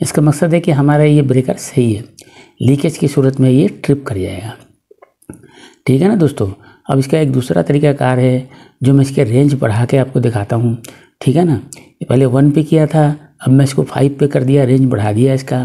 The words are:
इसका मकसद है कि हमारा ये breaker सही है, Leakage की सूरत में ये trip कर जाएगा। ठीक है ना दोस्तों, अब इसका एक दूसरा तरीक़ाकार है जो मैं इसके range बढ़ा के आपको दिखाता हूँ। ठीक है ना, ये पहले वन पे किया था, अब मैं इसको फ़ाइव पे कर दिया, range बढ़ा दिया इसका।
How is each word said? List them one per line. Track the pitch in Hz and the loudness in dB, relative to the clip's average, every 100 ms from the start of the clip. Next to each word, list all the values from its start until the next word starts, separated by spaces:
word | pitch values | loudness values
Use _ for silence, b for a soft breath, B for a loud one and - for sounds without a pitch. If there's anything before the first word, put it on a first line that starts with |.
इसका | - - | -4 0
मकसद | 151 139 175 | 2 2 0
है | 170 | 0
कि | 175 | 0
हमारा | 139 143 147 | 0 2 2
ये | 151 151 | 4 4
breaker | 131 127 127 - | 2 0 -2 -6
सही | - - 117 | -4 -2 0
है, | 104 - - B B B B | -2 -8 -20 B B B B
Leakage | 117 143 165 151 | 0 0 -2 -2
की | 151 | -4
सूरत | - 135 131 | 0 0 2
में | 131 | 2
ये | 127 196 - | 2 0 -2
trip | - 139 - | -4 -2 -2
कर | 98 | -8
जाएगा। | 92 95 110 - _ _ _ _ _ _ - - B B B B - | -8 -10 -14 -16 _ _ _ _ _ _ -20 -20 B B B B 0
ठीक | 135 | 2
है | 180 | 2
ना | 214 | 2
दोस्तों, | 151 - 101 98 b b b | 0 -2 -6 -8 b b b
अब | 135 | -2
इसका | 135 160 | 0 0
एक | 151 | 0
दूसरा | 131 123 170 | -2 -2 -2
तरीक़ाकार | 165 143 147 139 127 127 | 0 0 0 0 0 0
है | 127 127 127 B B B | 0 0 -6 B B B
जो | 127 | 2
मैं | 139 | 2
इसके | 135 135 | 2 0
range | 123 123 143 | 0 2 2
बढ़ा | 139 120 107 | 0 -2 -2
के | 120 139 | 0 0
आपको | 127 135 | 0 -2
दिखाता | 120 107 101 117 | -2 -2 -4 -2
हूँ। | 120 113 B B B B | -2 -4 B B B B
ठीक | - 139 | -2 0
है | |
ना, | 175 127 - | 0 -2 -6
ये | - - - | -20 -20 -12
पहले | - 123 135 | -2 0 2
वन | 127 143 | 2 2
पे | 147 | 2
किया | 151 160 151 | 0 0 2
था, | 156 147 147 - - | 2 0 -2 -10 -8
अब | - | 2
मैं | 135 | 2
इसको | 135 135 | 2 0
फ़ाइव | 143 - 139 139 | -4 -2 -2 0
पे | 147 | -2
कर | 147 | -2
दिया, | 131 139 | 0 2
range | 127 131 131 | 2 2 2
बढ़ा | 120 104 | 0 -2
दिया | 107 135 | 0 0
इसका। | 131 135 131 | 0 -4 -6